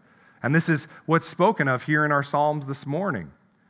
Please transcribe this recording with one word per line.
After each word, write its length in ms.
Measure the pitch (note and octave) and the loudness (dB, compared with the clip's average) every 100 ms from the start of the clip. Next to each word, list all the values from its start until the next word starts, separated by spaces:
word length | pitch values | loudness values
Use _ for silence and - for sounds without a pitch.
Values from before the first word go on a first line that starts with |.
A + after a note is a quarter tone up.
| _ _ _ _ | _ _ _ _
And 140 | A#2+ D#3+ | 0 2
this 140 | E3+ | 2
is 180 | D#3 - - - | 0 -2 -10 0
what's 220 | D#3+ - | 0 0
spoken 400 | - F#3 - C#3 | 2 2 4 0
of 160 | B2+ | -2
here 220 | - D3+ D3+ | 0 0 2
in 80 | |
our 100 | C#3+ | 0
Psalms 420 | C3+ D3 D3 D3+ C3+ | 0 0 0 -2 -6
this 200 | C#3 C#3 | -8 -6
morning. 440 | D3 G3 A#2+ D2+ - _ _ | -4 -4 -6 -8 -16 _ _